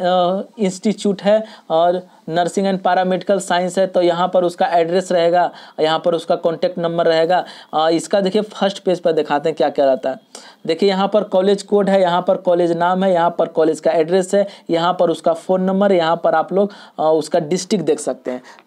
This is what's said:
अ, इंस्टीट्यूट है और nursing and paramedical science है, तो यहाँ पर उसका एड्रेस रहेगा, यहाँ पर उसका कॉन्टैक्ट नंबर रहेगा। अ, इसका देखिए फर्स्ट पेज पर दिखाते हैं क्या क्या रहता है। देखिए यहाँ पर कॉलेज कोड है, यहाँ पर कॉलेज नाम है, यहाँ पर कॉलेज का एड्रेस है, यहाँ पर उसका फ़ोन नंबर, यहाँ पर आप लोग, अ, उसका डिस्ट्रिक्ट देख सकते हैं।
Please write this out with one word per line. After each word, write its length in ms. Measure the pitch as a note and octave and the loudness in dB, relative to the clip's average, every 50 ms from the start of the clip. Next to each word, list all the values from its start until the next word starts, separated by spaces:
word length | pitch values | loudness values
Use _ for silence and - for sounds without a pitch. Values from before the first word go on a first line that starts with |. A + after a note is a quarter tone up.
अ, 400 | F#3 F3+ F#3 F3+ F3 F3 F#3+ G3+ - - - A#3 | -2 0 2 2 2 0 0 -4 -6 -10 -6 -4
इंस्टीट्यूट 640 | G#3 F#3 F#3 - - A3 G3+ - - G3+ F#3 - | -4 -4 -4 -2 -4 -4 -4 -2 -2 -4 -2 0
है 220 | E3+ G3+ G#3+ A3 G#3+ - - - _ - | 0 2 2 2 0 -4 -16 -18 _ -2
और 320 | E3 D#3+ E3+ F3 F3+ F3+ F3+ - _ _ - D#3+ | 0 2 2 2 0 -2 -6 -12 _ _ -10 -4
nursing 340 | D#3+ F3 F3 E3 - G3+ G3 | -2 -2 -2 -2 -2 -2 -2
and 140 | G3 F#3+ F#3 | 0 -2 0
paramedical 580 | - F#3 F3+ F#3 F#3 F#3 F#3 F3+ - - G3+ | 0 0 0 2 0 0 -2 -2 0 -2 -2
science 420 | F#3 F#3+ - F3 F3 F#3 F3+ F3 F#3+ | -2 0 -2 -2 0 0 -2 0 -2
है, 80 | F#3+ | -2
तो 160 | F#3 - F#3 | 0 0 2
यहाँ 280 | F3 F3 E3 F3 F#3 F3+ F#3+ | 2 2 2 0 -2 0 0
पर 100 | F#3 F3+ | 0 0
उसका 220 | E3+ F3 - F#3+ | 0 0 -2 -2
एड्रेस 460 | - E3+ F3 E3 E3 F3 F#3+ F#3 - | 0 2 0 0 2 0 -2 -2 0
रहेगा, 380 | F#3 E3+ E3 E3+ F3 F3+ E3+ D3 - - - - - - | 0 2 2 2 2 2 0 0 -4 -10 -20 -14 -4 -2
यहाँ 220 | D#3 D#3 D#3+ D#3+ - | 0 0 0 0 0
पर 100 | F3 E3+ | -2 -2
उसका 220 | D#3+ - - F3 | -2 -2 -2 -2
कॉन्टैक्ट 420 | E3+ - E3+ E3 - F#3 F3 - F3 | 0 0 -4 -2 -2 -4 -4 -4 -4
नंबर 280 | E3+ E3+ E3 E3+ E3+ | -4 -4 -2 0 0
रहेगा। 380 | E3+ D#3+ D#3+ E3 E3+ F3+ E3+ - - - - - - - | 2 2 2 2 2 0 -2 -2 -6 -14 -20 -16 -6 -4
अ, 160 | D3+ D#3+ E3 | 0 0 0
इसका 300 | E3+ D#3 D#3 - - G3+ | 0 -2 -2 -2 -2 0
देखिए 220 | F#3 F#3 G3 G#3+ | 0 0 -2 -2
फर्स्ट 360 | G3+ - - - G#3 G3 G3 - | -4 -4 -6 -4 -4 -4 -4 -2
पेज 220 | - F#3+ F3+ F3 | -2 -2 -2 0
पर 120 | - F3 | 0 -2
दिखाते 360 | D3+ D#3 D3 - C#3+ C#3+ D3+ D#3+ | 0 0 -2 -2 -2 -2 -2 -4
हैं 80 | D#3 | -2
क्या 120 | - D#3 C#3+ | 0 -2 -2
क्या 180 | C#3+ D3+ C#3 | 0 2 2
रहता 240 | C3+ C3 C3 - C3 | 2 2 0 -2 -8
है। 100 | C3 - _ _ - - - - - _ - | -8 -10 _ _ -20 -20 -20 -20 -20 _ -6
देखिए 220 | - D#3+ - G3+ G3 | -6 -2 0 0 0
यहाँ 200 | F#3+ F#3+ G3+ G3 | 2 0 0 0
पर 140 | G#3+ G#3 | 0 0
कॉलेज 400 | G3+ G#3 G3 F#3 F#3+ G3+ G3+ G3 | 0 0 0 0 2 2 0 0
कोड 280 | - - G3+ G3+ G3 G3 | -2 -2 0 0 2 2
है, 120 | G3 G3 | 2 2
यहाँ 220 | F#3 E3+ F3 F3+ F3 - | 2 2 0 0 0 0
पर 80 | F#3 | -2
कॉलेज 360 | F#3 - F#3 F3 F3 F3 E3+ | 0 2 0 2 2 2 0
नाम 320 | E3 E3 E3+ F3 F#3 F#3 F#3+ | 0 0 0 0 0 2 2
है, 80 | G3 | 2
यहाँ 240 | F3+ E3 E3+ F3 E3+ - | 2 2 2 0 0 -2
पर 100 | E3+ E3 | -4 -2
कॉलेज 320 | - D#3+ D#3+ D#3+ D3+ D3+ | 0 0 0 0 0 0
का 100 | - D#3+ | -2 0
एड्रेस 440 | D#3 E3+ D#3 D#3+ F#3 F#3+ F#3 F#3+ G3+ | 2 2 0 2 2 0 0 2 0
है, 140 | G3+ G3 G3 - - - - | 0 0 -2 -6 -16 -6 -4
यहाँ 260 | E3 E3 E3+ F3+ F3 F3 | -2 0 0 0 0 0
पर 100 | F3 E3+ | 0 0
उसका 220 | D#3+ - - E3+ | 0 0 0 -2
फ़ोन 300 | D#3+ - - - F#3 F#3 | -2 -2 -2 -2 0 0
नंबर, 300 | F#3 F#3+ F#3+ F#3+ G3+ G3+ | 0 0 0 2 2 4
यहाँ 280 | F#3+ F3 D#3+ D#3+ E3+ E3 - | 4 2 2 2 0 0 0
पर 100 | E3+ D#3+ | 0 2
आप 180 | D#3+ D#3 - | 2 0 0
लोग, 180 | F3+ F#3+ G#3 G3+ - - - - - - | 0 0 0 -2 -4 -14 -20 -16 -6 -2
अ, 140 | D#3 D#3 D#3+ | 0 2 2
उसका 240 | D#3 - - - E3+ | 0 0 0 -2 -2
डिस्ट्रिक्ट 460 | D#3 D3 F#3 F3+ - - A3 F3+ D#3 | 0 0 -4 -4 -2 -2 -2 -2 0
देख 160 | D#3 D3 D3+ | -2 -2 -2
सकते 300 | - C#3 B2+ - - B2+ | -2 -8 -8 -6 -8 -10
हैं। 120 | B2+ B2+ - - - - - | -10 -10 -12 -18 -20 -10 -4